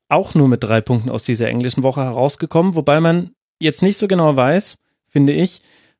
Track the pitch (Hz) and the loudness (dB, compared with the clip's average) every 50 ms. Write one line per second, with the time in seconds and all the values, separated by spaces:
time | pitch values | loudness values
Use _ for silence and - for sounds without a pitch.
0 | _ - 147 160 190 - - 160 139 135 120 113 - 104 113 113 110 - 127 117 | _ -2 0 0 0 0 2 2 4 4 2 2 0 0 0 0 0 0 -2 -2
1 | 107 123 117 117 - - 123 110 117 110 113 120 123 123 123 - 131 135 131 143 | -2 -4 -6 -6 -4 -4 -4 -2 -2 -2 -2 -2 -4 -4 -4 -4 -2 -2 -2 -2
2 | 131 131 117 123 127 143 - - - 156 - 165 170 196 180 160 143 - 143 156 | -4 -4 -2 0 -2 -2 -2 -4 -6 -2 0 0 0 0 0 -2 0 2 2 2
3 | 160 165 165 175 175 180 - _ _ _ _ - 160 156 147 - - 190 202 - | 2 2 0 0 -2 -6 -12 _ _ _ _ -4 -2 -2 -2 0 0 0 0 0
4 | 214 196 196 180 165 156 143 131 123 131 160 190 208 - - - _ _ _ _ | -2 0 0 2 2 2 2 2 2 2 2 0 -2 -4 -8 -10 _ _ _ _
5 | _ _ - 151 143 139 143 156 175 185 - - _ _ _ _ _ _ _ _ | _ _ 0 2 2 2 2 2 0 -2 -4 -8 _ _ _ _ _ _ _ _